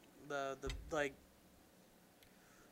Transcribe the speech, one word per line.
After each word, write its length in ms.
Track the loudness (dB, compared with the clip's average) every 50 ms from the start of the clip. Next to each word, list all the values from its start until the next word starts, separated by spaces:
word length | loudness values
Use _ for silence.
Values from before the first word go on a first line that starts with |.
| -10 -18 -18 -12 -4 0
the, 280 | 0 2 2 2 0 0
the, 100 | 0 0 -2 -2 -2 2
like, 220 | 4 6 6 6 4 0 -10 -20 -20 -20 -20 -20 -20 -20 -20 -20 -20 -20 -20 -20 -20 -20 -20 -20 -20 -20 -20 -20 -20 -20 -20 -20 -20 -20 -20 4